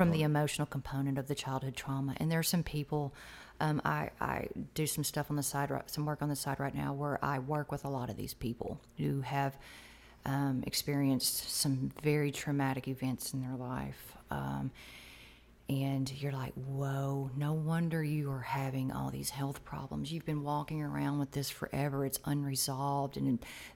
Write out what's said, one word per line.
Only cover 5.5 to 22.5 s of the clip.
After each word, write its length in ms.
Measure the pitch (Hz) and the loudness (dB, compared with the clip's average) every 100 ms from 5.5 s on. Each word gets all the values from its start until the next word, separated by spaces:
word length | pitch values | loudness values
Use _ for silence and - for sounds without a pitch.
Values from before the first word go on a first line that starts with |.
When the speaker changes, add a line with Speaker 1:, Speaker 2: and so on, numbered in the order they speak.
| 143 139 | 0 0
Speaker 1:
ri-, 100 | 135 - | -2 -4
some 180 | - 151 | -2 -2
work 160 | 147 | 0
on 80 | 147 | 0
the 60 | 139 | 0
side 240 | - 135 | -2 -2
right 160 | 139 139 | -2 -2
now 180 | 143 | -2
where 300 | 139 147 139 139 | 0 0 0 0
I 140 | 139 | 0
work 320 | 127 151 147 | 0 0 0
with 140 | 143 139 | -4 -2
a 40 | |
lot 200 | 135 123 | -2 -2
of 60 | 107 | -4
these 160 | 104 - | -6 -4
people 440 | - - - - - - | -4 -2 -4 -6 -8 -2
who 240 | 147 139 | 0 0
have, 360 | 123 139 139 - - - - - - - - | 0 0 0 -2 -12 -18 -18 -20 -20 -8 0
um, 380 | 139 139 131 - | 2 4 2 0
experienced 840 | - - 143 139 131 - - - | -2 0 4 4 4 2 0 -2
some 400 | - 147 135 135 - | 0 2 2 0 0
very 280 | 151 151 143 | 2 4 2
traumatic 560 | 139 - 143 135 131 135 | 0 0 2 2 0 -2
events 460 | 127 131 120 - | -2 -2 -2 -2
in 80 | 135 | -4
their 140 | 127 127 | -2 -4
life. 580 | 123 127 135 131 - - - | -4 -4 -4 -8 -14 -18 -6
Um, 420 | 143 135 - 135 - - - - - - - - - - | -4 -2 -2 -4 -6 -14 -18 -18 -18 -20 -20 -20 -14 -4
and 400 | 139 135 135 135 139 | 0 2 0 -2 -2
you're 100 | 143 | -4
like, 220 | 135 127 | -2 -4
"Whoa, 760 | - 135 139 139 139 139 139 135 131 | -6 -4 -2 0 0 0 0 -2 0
no 160 | 147 | 2
wonder 500 | 156 156 165 170 160 | 2 2 2 2 2
you 300 | 151 151 139 | 2 2 0
are 80 | 135 | -2
having 480 | 120 135 135 131 131 | -2 0 0 0 0
all 180 | 131 135 | 0 -2
these 200 | 135 139 | -2 -4
health 360 | 139 139 143 - | -2 -2 -4 -8
problems. 460 | 147 139 147 143 | -10 -6 -4 -4
You've 120 | 165 156 | -4 -2
been 180 | 151 | 0
walking 380 | 143 147 147 156 | 0 0 0 -2
around 380 | 147 143 143 143 | -2 0 2 2
with 120 | 139 | 0
this 180 | 143 139 | 0 -2
forever. 560 | - - 135 143 139 139 | -4 -2 0 2 2 0
It's 140 | - | 0
unresolved." 920 | - 143 143 | 0 0 0